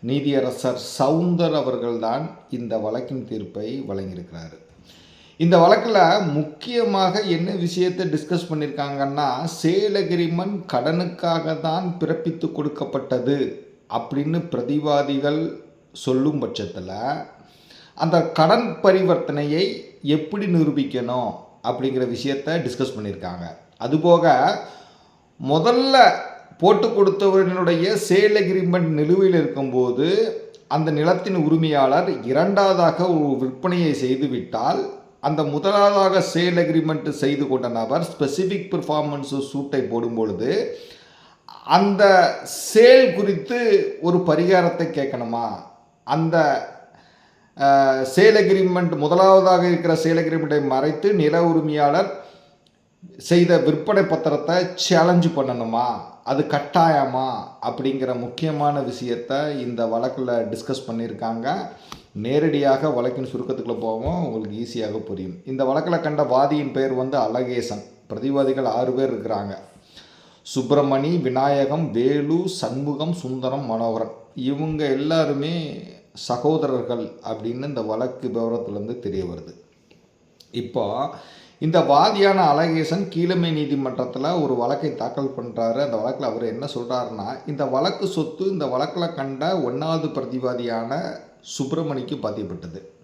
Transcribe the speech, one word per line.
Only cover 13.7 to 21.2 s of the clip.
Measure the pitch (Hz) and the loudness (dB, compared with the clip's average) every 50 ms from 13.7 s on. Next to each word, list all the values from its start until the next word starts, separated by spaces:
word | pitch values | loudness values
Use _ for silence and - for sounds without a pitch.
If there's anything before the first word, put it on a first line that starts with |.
| - _ _ _ | -20 _ _ _
அப்படின்னு | 107 117 - - - 139 143 156 165 170 - - | -8 -8 -6 -4 -6 -4 -2 -2 -2 -4 -4 -4
பிரதிவாதிகள் | - 117 - 127 143 147 147 151 147 143 139 139 143 139 139 143 147 156 160 170 - - - - _ _ _ _ _ | -6 -6 -4 -2 -4 -2 0 0 0 0 0 0 -2 -2 0 0 -2 -2 -4 -6 -8 -12 -18 -20 _ _ _ _ _
சொல்லும் | - - - 127 131 135 147 143 143 117 | -8 -2 0 0 2 2 0 0 -2 -4
பட்சத்துல, | 110 - - 104 87 85 95 90 92 92 101 117 131 147 - - - - - - _ _ _ _ _ - - - - _ | -6 -6 -6 -8 -8 -8 -12 -12 -10 -10 -6 -6 -6 -6 -6 -8 -14 -18 -20 -20 _ _ _ _ _ -20 -20 -20 -20 _
அந்த | - 143 165 170 170 160 | -4 0 2 2 2 2
கடன் | - - - 156 165 208 233 240 208 170 - - | 2 2 2 4 4 4 2 2 -2 -6 2 4
பரிவர்த்தனையை | 196 185 190 185 175 170 - - - 143 147 147 147 147 165 190 - - - - - - - - | 4 4 6 4 2 2 0 0 -4 -4 -4 -2 -2 0 0 0 -2 -4 -8 -14 -18 -20 -10 0
எப்படி | 139 147 151 151 - - 208 202 | 0 0 0 0 -4 -6 -4 -2
நிரூபிக்கணும் | 190 175 170 156 147 135 143 135 131 127 127 120 117 123 127 | 0 2 2 2 2 2 -2 -2 -2 -4 -6 -4 -2 -4 -4